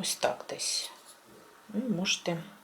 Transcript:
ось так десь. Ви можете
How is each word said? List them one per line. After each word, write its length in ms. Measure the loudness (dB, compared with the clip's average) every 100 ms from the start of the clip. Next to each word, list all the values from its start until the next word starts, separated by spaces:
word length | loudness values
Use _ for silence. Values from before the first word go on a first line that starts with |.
ось 140 | -2 4
так 300 | 2 2 -4
десь. 420 | -4 0 0 -2 -8 -18 -20 -20 -20 -20 -20 -4
Ви 260 | -2 2 2
можете 420 | 4 2 2 0 -2 -14